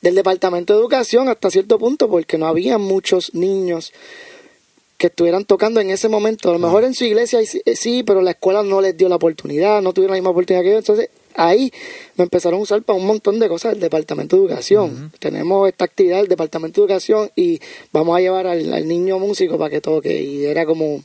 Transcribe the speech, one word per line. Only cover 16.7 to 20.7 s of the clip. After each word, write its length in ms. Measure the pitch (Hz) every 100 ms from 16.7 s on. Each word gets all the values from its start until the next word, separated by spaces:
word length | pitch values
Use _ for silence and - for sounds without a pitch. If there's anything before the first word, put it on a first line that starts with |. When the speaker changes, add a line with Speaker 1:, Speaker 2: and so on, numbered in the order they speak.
| 170
Speaker 1:
de 60 | 202
educación 440 | 190 - 214 208 -
y 240 | 175 165 - - -
vamos 240 | 151 165 175
a 40 |
llevar 260 | 185 190 185
al, 260 | 175 160
al 160 | - 156
niño 300 | 170 185 190
músico 400 | 202 202 185 160
para 120 | 156
que 100 | 151
toque". 400 | - 156 147 156
Y 240 | 143 143 147
era 180 | 151
como 380 | 160